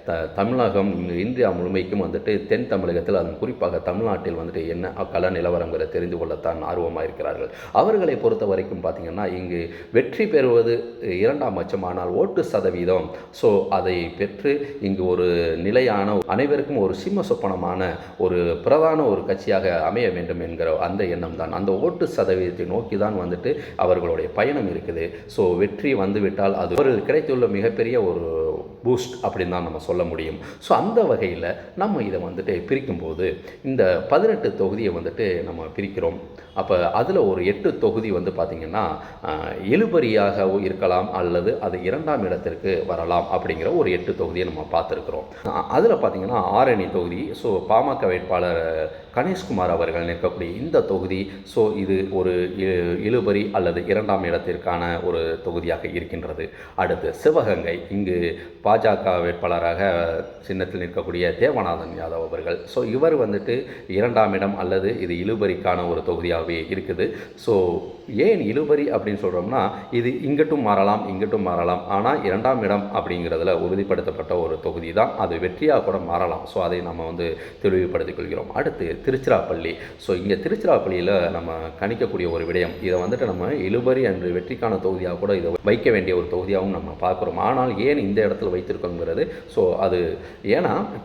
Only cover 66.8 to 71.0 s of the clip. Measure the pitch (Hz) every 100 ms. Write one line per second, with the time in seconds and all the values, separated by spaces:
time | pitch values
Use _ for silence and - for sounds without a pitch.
66.8 | - 87 - - - - - 101 90 85
67.8 | - - - 104 175 202 104 123 151 147
68.8 | 143 113 107 101 95 90 95 127 101 -
69.8 | - 120 120 143 - 147 156 151 110 101
70.8 | 101 107